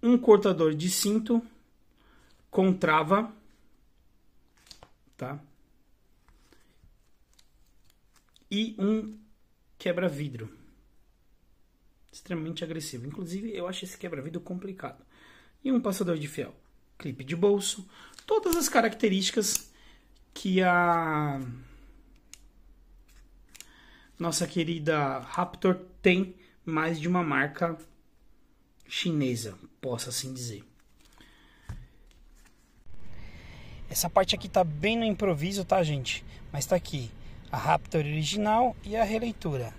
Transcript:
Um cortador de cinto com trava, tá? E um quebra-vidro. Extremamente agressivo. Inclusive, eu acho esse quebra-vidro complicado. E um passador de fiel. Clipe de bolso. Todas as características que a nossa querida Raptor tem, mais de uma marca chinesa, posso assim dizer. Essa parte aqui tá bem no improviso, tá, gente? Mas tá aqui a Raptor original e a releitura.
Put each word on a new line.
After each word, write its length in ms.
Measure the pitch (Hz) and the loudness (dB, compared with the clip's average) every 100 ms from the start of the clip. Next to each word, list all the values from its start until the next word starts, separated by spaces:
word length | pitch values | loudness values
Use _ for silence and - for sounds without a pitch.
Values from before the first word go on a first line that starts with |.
Um 140 | 233 240 | 6 6
cortador 580 | 240 208 208 160 160 | 10 8 8 4 4
de 160 | 151 180 | 2 0
cinto 520 | 185 202 214 220 233 233 - _ _ _ _ _ _ _ _ _ | 0 2 0 2 0 0 -20 _ _ _ _ _ _ _ _ _
com 220 | - 190 | 2 4
trava, 600 | 185 165 156 156 196 226 - - _ _ _ _ _ _ _ _ _ _ _ _ - - _ _ _ | 4 4 4 4 2 2 -10 -20 _ _ _ _ _ _ _ _ _ _ _ _ -20 -20 _ _ _
tá? 220 | 131 147 - _ _ _ _ _ _ _ _ _ _ - _ _ - _ _ _ _ _ _ _ _ _ _ _ _ _ _ _ _ | -10 -10 -14 _ _ _ _ _ _ _ _ _ _ -20 _ _ -20 _ _ _ _ _ _ _ _ _ _ _ _ _ _ _ _
E 240 | 202 220 214 | -4 -4 -2
um 400 | 196 220 214 - - - _ _ _ _ | 0 0 -2 -14 -20 -20 _ _ _ _
quebra-vidro. 720 | 185 170 185 143 147 120 107 - - _ _ _ _ _ _ _ _ _ _ _ _ _ _ | -4 0 -2 -2 -8 -8 -12 -14 -20 _ _ _ _ _ _ _ _ _ _ _ _ _ _
Extremamente 540 | - - 175 160 160 | -20 -8 -6 -6 -8
agressivo. 420 | 160 160 151 123 127 | -8 -8 -8 -10 -10
Inclusive, 480 | 143 175 190 220 | -10 -8 -6 -8
eu 140 | 196 175 | -6 -8
acho 160 | 185 | -8
esse 140 | 180 - | -12 -10
quebra-vidro 420 | 180 160 139 170 | -10 -8 -8 -10
complicado. 640 | - 180 196 190 131 - - - - - - _ | -8 -10 -8 -10 -12 -14 -20 -20 -20 -20 -20 _
E 80 | 269 | 0
um 100 | 254 | 2
passador 380 | 208 185 180 160 | 2 0 0 0
de 80 | 147 | -2
fiel. 280 | - 135 - _ _ _ _ | -6 -10 -10 _ _ _ _
Clipe 260 | 151 123 | -10 -10
de 140 | 131 170 | -6 2
bolso. 520 | 202 202 196 - - - - - - | 4 4 0 -6 -12 -20 -20 -20 0
Todas 300 | 427 392 339 | 0 4 2
as 120 | - | 4
características 1000 | 254 226 - 214 190 190 - 208 - - - - - _ _ _ | 4 2 2 2 2 0 0 0 -2 -4 -20 -20 -20 _ _ _
que 300 | - 190 185 | -8 0 4
a 760 | 180 175 175 170 165 151 147 139 127 123 - - - - - - _ - - - - - - - - - - - - - - - - - - - | 6 4 4 2 2 0 0 -2 -6 -10 -16 -20 -20 -20 -20 -20 _ -20 -20 -20 -20 -20 -20 -20 -20 -20 -20 -20 -20 -20 -20 -20 -20 -20 -20 -6
nossa 280 | 170 160 170 | -2 -2 -2
querida 720 | 180 160 165 151 156 143 135 | -2 -2 -2 0 2 2 -2
Raptor 580 | - - 175 - 190 185 - - | -6 -4 -4 2 2 2 -2 0
tem, 320 | 190 180 190 - - _ | 4 4 0 -6 -20 _
mais 340 | - 156 160 165 | -4 0 0 -2
de 60 | 160 | 0
uma 160 | 180 | 0
marca 560 | 165 139 143 147 170 160 - - _ _ - - _ _ _ _ - | 2 2 0 0 -2 -4 -14 -20 _ _ -20 -20 _ _ _ _ -10
chinesa, 720 | - 175 156 135 120 110 92 - _ 131 | -4 0 2 0 0 -6 -12 -20 _ -6
posso 220 | 120 - | -6 -4
assim 240 | 117 135 | -6 -8
dizer. 280 | 131 120 101 - _ _ _ - - - - - - - - - - - - - - - _ _ _ - - - - - - - - - - - | -8 -10 -10 -16 _ _ _ -20 -20 -20 -20 -20 -20 -14 -14 -14 -20 -20 -20 -20 -20 -20 _ _ _ -12 -10 -8 -8 -12 -14 -18 -18 -16 -14 -6
Essa 220 | - 175 | -4 2
parte 240 | 196 190 | 2 2
aqui 120 | 208 185 | -2 0
tá 160 | - | 2
bem 360 | 175 147 190 233 | 2 2 0 2
no 60 | 226 | 0
improviso, 580 | 185 202 151 165 196 | 0 0 0 -2 -4
tá, 180 | 175 190 | 2 2
gente? 400 | 160 147 123 - - - - | 2 0 -4 -6 -8 -16 -10
Mas 140 | 143 - | -8 0
tá 100 | 180 | 0
aqui 340 | - 151 117 - - - - | 0 -8 -8 -12 -16 -14 -8
a 60 | 120 | -4
Raptor 440 | 151 156 - 160 | 2 2 2 -2
original 760 | 147 151 147 202 208 220 247 - | 0 -2 -2 0 2 4 2 0
e 100 | - | -6
a 80 | 214 | 0
releitura. 680 | 214 220 233 - 170 139 113 | 0 0 -2 -2 0 0 -4